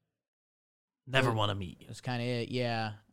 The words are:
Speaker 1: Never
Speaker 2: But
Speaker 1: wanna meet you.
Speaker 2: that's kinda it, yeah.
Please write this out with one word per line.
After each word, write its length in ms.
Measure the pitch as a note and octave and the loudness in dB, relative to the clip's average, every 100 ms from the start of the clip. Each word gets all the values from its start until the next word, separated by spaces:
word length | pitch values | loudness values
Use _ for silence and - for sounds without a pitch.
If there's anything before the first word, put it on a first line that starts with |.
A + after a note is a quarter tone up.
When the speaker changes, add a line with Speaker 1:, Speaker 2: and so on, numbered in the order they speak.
| _ _ _ _ _ _ _ _ _ _ B2 | _ _ _ _ _ _ _ _ _ _ 0
Speaker 1:
Never 240 | C3 A#2+ | 4 4
Speaker 2:
But 60 | A2 | 4
Speaker 1:
wanna 180 | G#2 | 2
meet 260 | G2+ F2+ - | 2 -4 -10
you. 60 | - | -16
Speaker 2:
that's 140 | - | -10
kinda 220 | B2 A#2+ | -4 -2
it, 280 | A#2+ A#2+ A2+ | 0 -2 -2
yeah. 420 | B2 A#2+ A2+ A2 G#2+ _ | -2 -2 -2 -4 -8 _